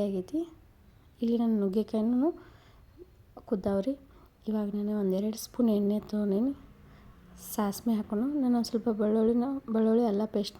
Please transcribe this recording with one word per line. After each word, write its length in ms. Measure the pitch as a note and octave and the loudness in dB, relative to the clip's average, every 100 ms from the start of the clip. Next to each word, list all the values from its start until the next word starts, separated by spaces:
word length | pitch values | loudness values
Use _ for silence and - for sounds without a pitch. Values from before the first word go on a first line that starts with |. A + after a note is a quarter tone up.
ಆಗೈತಿ. 360 | G#3 G3 F#3 D#4 E4 - - - - - - - | 0 -2 -4 -6 -6 -12 -20 -20 -20 -20 -20 -6
ಇಲ್ಲಿ 140 | A#3 A#3 | -2 0
ನಾನು 160 | A#3 A3 | 2 2
ನುಗ್ಗೆಕಾಯಿನೂ 680 | G3 G3 G#3+ A3 G#3+ B3 D4 E4+ - - - - - - F4 - - - - | 0 0 -2 0 0 2 0 -2 -12 -20 -20 -20 -20 -20 -20 -20 -20 -16 -6
ಕುದ್ದಾವ್ರಿ. 440 | G3+ G3+ G3 G3 C#4 - - - _ - | -2 0 0 0 -4 -8 -20 -20 _ -6
ಇವಾಗ 200 | G#3+ G#3 G#3 | -4 -2 -4
ನಾನು 160 | G#3 G#3 | -2 0
ಒಂದು 140 | G3 F#3 | 0 0
ಎರಡು 200 | G#3 A3 | -2 -4
ಸ್ಪೂನ್ 260 | - - A#3+ | -8 0 2
ಎಣ್ಣೆ 220 | G#3 G3+ G#3 - | 4 2 0 -2
ತೊಗೊಂಡೀನಿ, 420 | G#3+ G#3 G3 B3+ C#4 - - - - - - - - - | -2 2 2 2 -2 -12 -20 -20 -20 -20 -20 -20 -18 -10
ಸಾಸಿವೆ 400 | - G3+ G3 A#3 G#3+ | -4 -2 -2 -2 -2
ಹಾಕೋಣ. 240 | G#3+ G#3 B3+ D4 | -2 -2 -2 0
ನಾನು 120 | B3+ A#3+ | 2 2
ಒಂದು 100 | A3+ | 0
ಸ್ವಲ್ಪ 220 | A3+ A3+ G#3+ | -2 -2 0
ಬೆಳ್ಳುಳ್ಳಿನ, 480 | G#3+ A3 A3 A#3+ B3+ C4+ - | 2 4 4 2 0 -4 -2
ಬೆಳ್ಳುಳ್ಳಿ 300 | A3 A3 A3+ A#3+ | 2 4 4 4
ಎಲ್ಲ 140 | G3+ G#3+ G#3 | 2 0 -2
ಪೇಸ್ಟ್ 200 | G3+ | -4